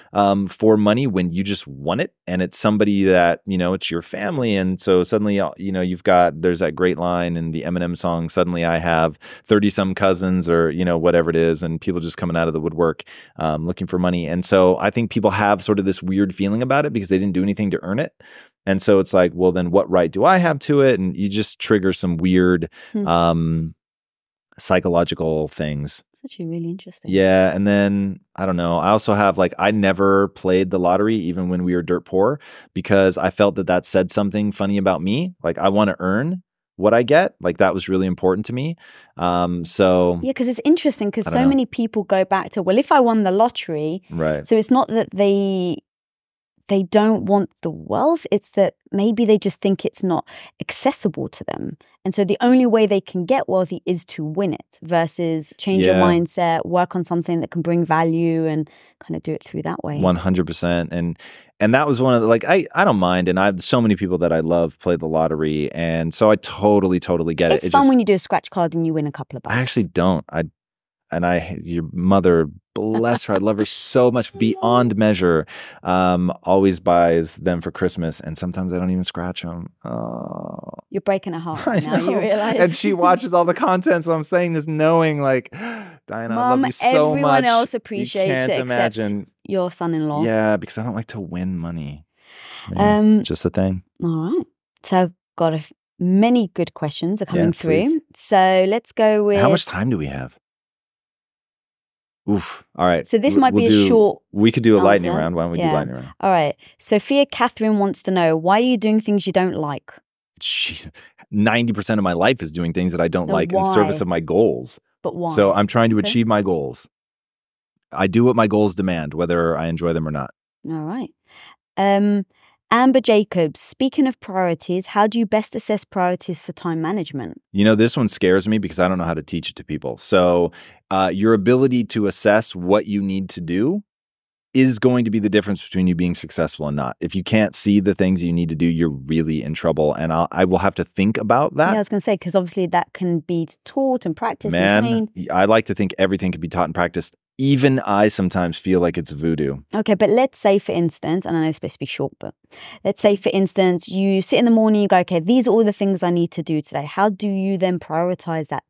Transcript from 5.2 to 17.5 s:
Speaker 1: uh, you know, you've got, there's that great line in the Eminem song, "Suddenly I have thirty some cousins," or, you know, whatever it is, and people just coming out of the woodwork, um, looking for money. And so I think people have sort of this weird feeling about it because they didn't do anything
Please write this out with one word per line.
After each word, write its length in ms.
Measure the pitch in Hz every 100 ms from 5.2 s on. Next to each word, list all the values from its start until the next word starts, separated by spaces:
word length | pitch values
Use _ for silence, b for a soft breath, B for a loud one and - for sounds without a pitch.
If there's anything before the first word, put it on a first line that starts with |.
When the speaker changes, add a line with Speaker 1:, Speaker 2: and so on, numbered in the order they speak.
| 104 101
Speaker 1:
uh, 100 | 85 -
you 140 | 98
know, 100 | 95
you've 220 | 92 90
got, 360 | - 90 87 76
there's 160 | 87 85
that 160 | 85 76
great 240 | 90 78
line 360 | 87 87 87 85
in 140 | 82
the 140 | 80
Eminem 340 | 69 90 87 85
song, 320 | 90 85 82
"Suddenly 340 | - 87 87
I 140 | 82 85
have 400 | 85 82 82 78 B B
thirty 280 | B 104 104
some 240 | 101 95 92
cousins," 520 | 95 90 95 92 82
or, 220 | 85 82
you 160 | 80 90
know, 140 | 85
whatever 320 | 87 85 82
it 40 | 82
is, 280 | 82 80
and 180 | 85 80
people 180 | - 87
just 180 | 82 -
coming 200 | 87 82
out 100 | 82
of 60 |
the 80 | 78
woodwork, 400 | 80 78 85 78 - B B B
um, 280 | 80 76 82
looking 220 | 90 90
for 100 | 90
money. 300 | 90 90 80
And 180 | 90 -
so 320 | 98 92 92
I 140 | 101
think 180 | 117 113
people 220 | 117 104
have 320 | 95 104 101
sort 160 | 92 101
of 60 | 95
this 180 | 92
weird 320 | 92 95 98 87
feeling 260 | 98 110
about 240 | 131 139 147
it 80 |
because 160 | 113 92
they 80 | 92
didn't 160 | 98
do 80 | 92
anything 300 | 98